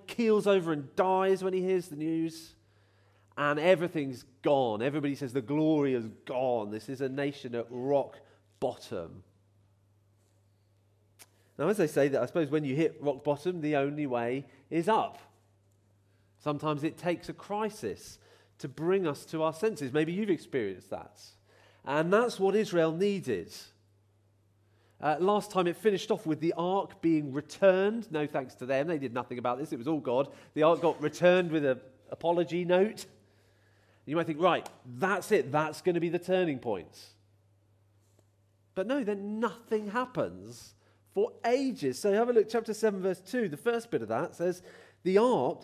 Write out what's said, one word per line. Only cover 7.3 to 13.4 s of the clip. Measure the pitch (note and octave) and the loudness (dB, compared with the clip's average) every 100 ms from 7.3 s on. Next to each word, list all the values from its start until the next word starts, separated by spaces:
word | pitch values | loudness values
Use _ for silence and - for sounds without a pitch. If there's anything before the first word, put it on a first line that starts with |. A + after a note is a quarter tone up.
| C#3+ B2+ | -6 -8
at | A#2 A2+ | -8 -6
rock | B2 C3 C#3+ - - - _ _ _ | -6 0 2 0 -8 -20 _ _ _
bottom." | C3 - - G#2 E2+ F#2 - _ _ _ _ _ _ _ _ _ _ _ _ _ _ _ _ _ _ _ - _ _ - | -4 -4 -10 -10 -10 -14 -20 _ _ _ _ _ _ _ _ _ _ _ _ _ _ _ _ _ _ _ -20 _ _ -4
Now, | D3+ | 0
as | G#3 | 2
they | D#3 | 2
say, | - C#3+ | 4 2
that | C3 | 2
I | B2 | 0
suppose | F3+ D3+ | -2 0
when | D#3 | 0
you | D3 | 0
hit | C3+ - - | 0 0 0
rock | C#3+ C3+ | -4 -2
bottom, | D3 C#3+ | -2 -2